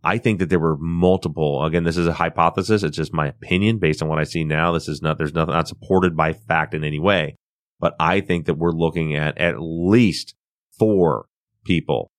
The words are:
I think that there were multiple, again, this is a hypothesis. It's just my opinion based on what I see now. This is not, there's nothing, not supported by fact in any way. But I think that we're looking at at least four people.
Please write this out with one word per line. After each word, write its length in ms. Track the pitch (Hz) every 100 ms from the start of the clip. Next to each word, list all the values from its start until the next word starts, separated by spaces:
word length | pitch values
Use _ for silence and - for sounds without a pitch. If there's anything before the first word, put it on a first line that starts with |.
I 140 | 78 110
think 200 | 117 101
that 100 | 87
there 80 | 90
were 180 | 80 76
multiple, 840 | 82 85 90 92 87 76 76 71
again, 200 | 78 85
this 120 | 85 82
is 100 | 85
a 60 |
hypothesis. 680 | 80 85 82 85 98 92 107
It's 140 | 80 73
just 180 | 78
my 140 | 80 73
opinion 500 | - - 90 104 113
based 240 | 85 78
on 60 | 80
what 100 | 78
I 60 |
see 200 | 76 85
now. 280 | 78 76 85
This 140 | 82 -
is 140 | 73
not, 160 | 78 76
there's 160 | 76
nothing, 220 | 80 78
not 140 | 80 80
supported 460 | - - 95 90
by 200 | 80 80
fact 400 | 78 - 82 78
in 100 | 82
any 140 | 76 73
way. 380 | 90 95 76 - _ _ _ _
But 180 | 85 -
I 220 | 80 95
think 240 | - 87
that 140 | 78 78
we're 140 | 85
looking 420 | 82 82 85 78 73
at 220 | 76 -
at 160 | 85 62
least 760 | 80 82 87 113 110 - - _ _ _ _ _
four 460 | 110 101 85 58 - _ _ _
people. 460 | - 85 78 64 50